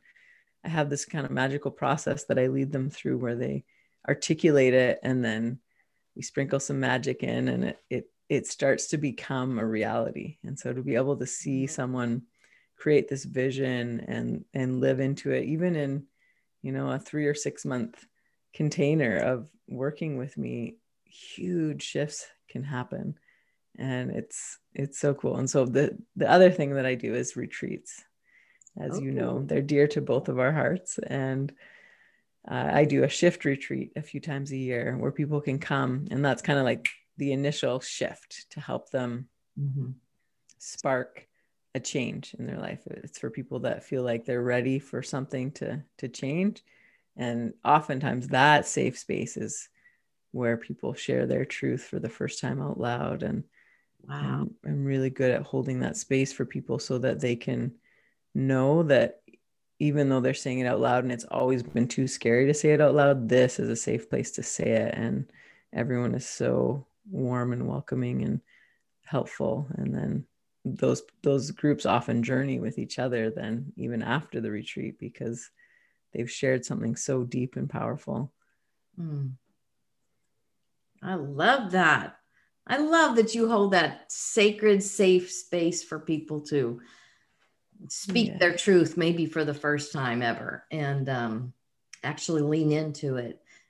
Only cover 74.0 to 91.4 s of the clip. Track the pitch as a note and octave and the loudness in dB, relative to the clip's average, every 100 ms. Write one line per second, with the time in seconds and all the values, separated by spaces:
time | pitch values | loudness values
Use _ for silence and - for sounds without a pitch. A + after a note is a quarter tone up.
74 | A2+ C3+ - - A2 G#2 - C3 C3 - | -2 -2 -2 -6 -4 -6 -8 -8 -8 -10
75 | - - A#2+ A2+ - _ _ _ _ _ | -12 -8 -8 -8 -12 _ _ _ _ _
76 | _ - A#2+ - C3+ B2+ - - A2+ A#2 | _ -6 -6 -2 0 0 -2 -4 -4 -4
77 | - C3 B2+ B2+ B2 C3+ C#3 - A#2 D3 | -2 -2 -2 -4 -4 -4 -6 -4 -4 -6
78 | - A#2+ C3+ _ _ _ _ _ _ F3+ | -6 -6 -6 _ _ _ _ _ _ -12
79 | E3 C#3+ C3+ C3 _ _ _ _ _ _ | -8 -6 -6 -8 _ _ _ _ _ _
80 | _ _ _ _ _ _ _ _ _ _ | _ _ _ _ _ _ _ _ _ _
81 | F#3 F3+ C#3+ C#3 G3+ C4+ G3 F#3 D#3+ C3 | -6 -6 -6 2 4 4 2 4 6 4
82 | - - _ _ _ _ - C4+ D4+ E4 | 0 -14 _ _ _ _ -2 0 4 6
83 | D4 A#3 G#3+ A#3 A3+ G#3+ G3 F#3 D3+ - | 6 6 4 4 4 4 6 4 4 -2
84 | - - - A3 G#3 G#3 G#3+ G3+ G3+ - | -12 -10 -2 4 4 6 4 4 2 4
85 | F#3+ F3+ F3+ - - F3 E3 F3 - D#3 | 6 6 4 -8 -4 0 0 0 -6 -8
86 | D#3+ D#3 D#3 D3+ D3 C#3+ A#2+ A#2+ - - | -4 -4 -2 -6 -2 0 0 -2 -12 -20
87 | _ _ _ _ _ _ _ - D#3 - | _ _ _ _ _ _ _ -20 -14 -10
88 | G3 A#3 G#3+ F#3 F3 E3+ G#3 F3+ D3+ E3+ | -2 0 0 2 2 4 6 6 6 2
89 | E3 E3+ D3+ D#3+ D3 C#3+ D3 D3 - D3 | 2 2 0 0 -2 0 0 0 -2 -2
90 | B2+ A#2+ A#2+ - - - - D#3 C#3+ C#3 | -2 0 0 -2 -6 -10 -8 -4 -2 -2
91 | C3+ B2+ A#2+ A2 | -2 -2 -2 -4